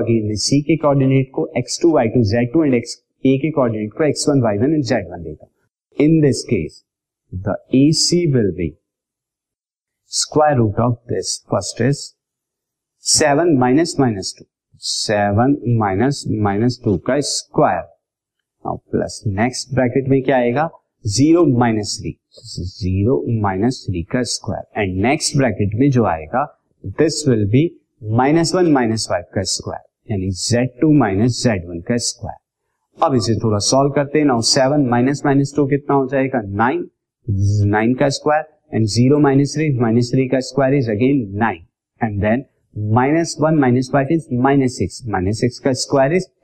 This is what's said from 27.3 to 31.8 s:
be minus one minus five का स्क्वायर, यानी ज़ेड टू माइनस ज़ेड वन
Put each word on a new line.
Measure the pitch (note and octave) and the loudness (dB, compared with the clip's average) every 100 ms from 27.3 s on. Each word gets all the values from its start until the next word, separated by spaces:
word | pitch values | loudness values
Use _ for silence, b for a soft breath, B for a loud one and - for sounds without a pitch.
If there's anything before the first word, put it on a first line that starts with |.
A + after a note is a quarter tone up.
| A2+ G2+ | 0 2
be | B2 E3+ - _ - G#2+ A2+ | 2 0 -4 _ -16 -4 0
minus | C3 E3 E3 | 4 2 2
one | F3+ F3 C#3 | 2 2 2
minus | A#2 A2 - | 2 -2 -2
five | F#2 - G#2+ | -4 -4 -6
का | F#2 - | -4 -6
स्क्वायर, | - D#2+ _ _ - | -8 -12 _ _ -8
यानी | G2+ F#2 | -4 -4
ज़ेड | F2+ - A#2+ C3 - | -4 -2 0 -2 0
टू | D#3+ D3 | 2 4
माइनस | A2 G2 B2 - | 2 2 0 0
ज़ेड | B2 G2 E2+ | -2 -2 -6
वन | F2 | -10